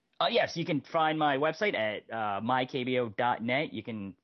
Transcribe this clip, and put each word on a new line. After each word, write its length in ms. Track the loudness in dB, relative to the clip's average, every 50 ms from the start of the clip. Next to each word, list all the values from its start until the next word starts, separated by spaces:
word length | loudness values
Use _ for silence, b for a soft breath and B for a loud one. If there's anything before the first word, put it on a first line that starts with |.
| _ _ _ -2
Uh, 80 | -2 2
yes, 240 | 2 2 2 2 0
you 80 | -2 -2
can 160 | -2 -2 -2
find 400 | -2 -2 0 2 2 4 2 2
my 180 | 2 2 2 2
website 380 | 2 0 0 0 0 0 0
at, 360 | 0 0 0 -2 -4 -6 -8 -6
uh, 260 | -4 -2 -2 -2 -2
mike 320 | 0 0 2 2 0 0 -2
A 100 | -4 -2
B 160 | 0 0 0
O 100 | 0 0
dot 340 | -2 0 0 0 0 0 0
net. 300 | 0 0 0 0 -2 -6
You 100 | -8 -8
can 300 | -8 -8 -8 -8 -8 -10 _